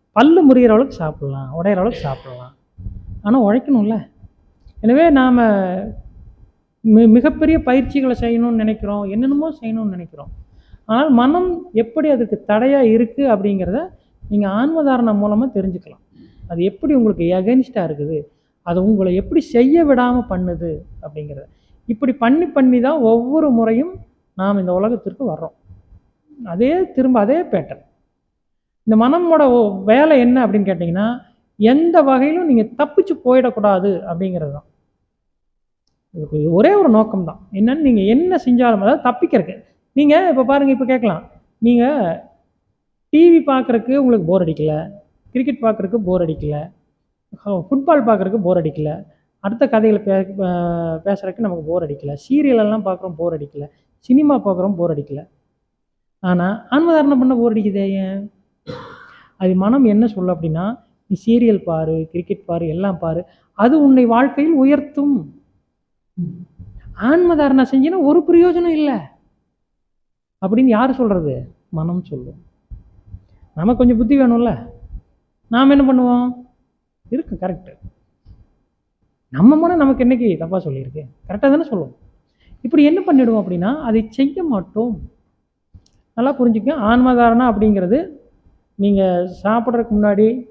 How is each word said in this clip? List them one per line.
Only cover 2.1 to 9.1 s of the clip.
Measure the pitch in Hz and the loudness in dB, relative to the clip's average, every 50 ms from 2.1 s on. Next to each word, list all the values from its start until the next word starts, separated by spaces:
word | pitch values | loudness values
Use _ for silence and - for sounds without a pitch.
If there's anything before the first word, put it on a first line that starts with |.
| 131 - - 135 123 123 127 127 _ _ _ _ _ - - - - - - - - - | -10 -10 -14 -18 -20 -20 -20 -20 _ _ _ _ _ -18 -16 -16 -16 -16 -18 -18 -16 -8
ஆனா | - 208 247 269 220 | -2 0 2 2 2
உழைக்கணும்ல. | 202 214 262 262 294 277 226 202 214 226 214 - - _ _ - - _ _ _ _ _ _ _ - - - | 2 0 0 0 0 0 0 0 0 -4 -6 -8 -12 _ _ -20 -20 _ _ _ _ _ _ _ -20 -10 -4
எனவே | - 226 254 294 339 339 | 0 2 4 4 4 4
நாம | 285 269 254 254 247 240 233 220 208 196 190 185 185 185 202 220 214 - - - - - - - - - - _ _ _ _ _ _ _ - | 4 4 4 4 4 4 2 2 2 0 -2 -4 -4 -6 -8 -10 -12 -16 -18 -20 -20 -20 -20 -20 -20 -20 -20 _ _ _ _ _ _ _ 2
மி-, | 220 214 220 233 220 | 4 6 8 8 8
மிகப்பெரிய | 220 247 247 311 - 311 311 320 330 320 | 6 6 4 2 0 2 0 2 2 2
பயிற்சிகளை | - 254 254 277 262 - - 277 262 254 240 - | 2 2 0 0 0 0 -2 -2 -2 -2 -2 -2
செய்யணும்னு | 240 233 233 233 233 240 | -2 -2 0 0 0 0
நினைக்கிறோம், | 233 220 220 220 214 214 208 202 208 208 | 0 0 0 -2 -2 -4 -4 -6 -6 -6
என்னென்னமோ | 202 190 | -6 -6